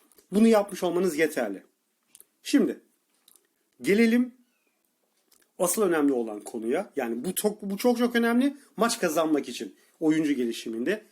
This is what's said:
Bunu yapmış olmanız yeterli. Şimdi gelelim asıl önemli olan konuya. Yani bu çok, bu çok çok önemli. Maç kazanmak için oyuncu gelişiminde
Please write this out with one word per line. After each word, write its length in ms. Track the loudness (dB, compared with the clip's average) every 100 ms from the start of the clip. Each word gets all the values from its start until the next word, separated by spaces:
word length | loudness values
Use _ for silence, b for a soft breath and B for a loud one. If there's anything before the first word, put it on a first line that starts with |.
| b b _
Bunu 160 | 2 4
yapmış 360 | 4 2 -4
olmanız 340 | -2 0 0 0
yeterli. 460 | -2 0 -4 -6 -14 _ _ _ _ -20 _ _
Şimdi 360 | 0 2 2 -2 _ _ _ _ _ _ _ _ _ _
gelelim 500 | 0 4 4 4 0 -6 _ _ _ _ _ _ _ _ _ _ _ -2
asıl 220 | -2 2
önemli 320 | 2 2 2
olan 260 | 0 -4 -8
konuya. 500 | -12 -8 -4 -4 -4 -6
Yani 300 | -4 -4 -6
bu 100 | -2
çok, 260 | -4 -4
bu 160 | -8 -2
çok 200 | 0 2
çok 180 | 0 0
önemli. 380 | 2 2 2 B B -2
Maç 220 | -2 0
kazanmak 500 | -2 0 0 0 -2
için 260 | -10 -12 b b b
oyuncu 340 | 0 2 0
gelişiminde 720 | 0 -2 -4 -8 -4 -4 -4 b